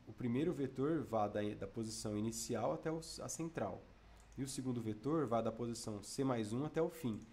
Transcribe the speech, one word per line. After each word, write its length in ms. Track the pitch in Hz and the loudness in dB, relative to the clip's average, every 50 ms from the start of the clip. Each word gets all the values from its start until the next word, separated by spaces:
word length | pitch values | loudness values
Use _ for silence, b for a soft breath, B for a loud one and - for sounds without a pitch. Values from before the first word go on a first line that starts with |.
| - | -14
o 60 | - 113 | -16 -8
primeiro 400 | - 123 123 117 127 151 175 165 | -2 0 2 4 4 4 4 4
vetor 500 | 139 139 123 - - 131 147 165 156 117 | 2 0 0 2 2 2 2 4 2 2
vá 240 | - 110 110 104 | 2 2 4 4
da, 140 | 104 101 104 104 104 104 | 4 2 2 0 0 0
da 120 | - 98 | -2 -6
posição 500 | 98 - 117 113 110 110 - - 117 104 | -6 -4 -4 -4 -4 -4 -4 -2 0 0
inicial 580 | 104 107 113 113 113 - - 123 113 110 143 156 | 2 0 0 0 -2 -2 -2 0 2 2 2 0
até 180 | 160 160 165 160 | 0 -2 -2 -2
o, 60 | 160 | -2
a 300 | 160 - - - - 127 | -4 -6 -8 -8 -6 -6
central. 540 | - - 160 165 160 - 117 - 113 107 - - - - B B B B B B B - | -4 -4 -4 -4 -2 0 -2 -2 -2 -6 -10 -16 -20 -20 B B B B B B B -6
E 40 | 135 | -4
o 40 | 135 | -4
segundo 320 | - - 127 127 123 120 | -2 -4 -2 0 0 0
vetor 460 | 110 110 107 107 110 135 156 165 143 | 0 0 -2 0 0 2 2 4 4
vá 140 | 113 117 113 | 4 4 4
da 100 | 110 113 | 2 2
posição 500 | 110 - 123 117 117 113 - - 107 101 92 | 0 0 -2 -2 -2 -4 -4 -4 -4 -4 -6
C 200 | - - - 139 | -8 -2 2 2
mais 300 | 135 127 117 110 104 110 | 4 4 2 2 0 0
um 120 | 123 143 | 0 0
até 160 | 151 - 160 | 0 2 2
o 80 | 160 170 | 2 2
fim. 360 | 165 - - 123 107 101 - B | 0 -2 -2 -2 -2 -2 -6 B